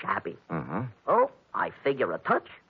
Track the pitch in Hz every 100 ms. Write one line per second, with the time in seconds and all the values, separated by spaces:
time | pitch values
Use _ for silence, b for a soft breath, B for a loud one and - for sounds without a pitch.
0 | - 98 - - - 82 64 90 127 -
1 | - 220 523 - _ - 85 - - 135
2 | 104 80 - 240 - -